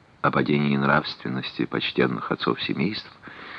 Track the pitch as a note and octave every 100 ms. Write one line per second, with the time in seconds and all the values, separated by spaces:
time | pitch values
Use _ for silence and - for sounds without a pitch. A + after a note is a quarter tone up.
0 | _ _ C#2 C#2+ C2 D2 C#2+ C#2 C#2 D2
1 | - - - B1+ - - A#1 A#1+ - -
2 | B1+ A#1 - - - - - - G2+ A2
3 | - - - - -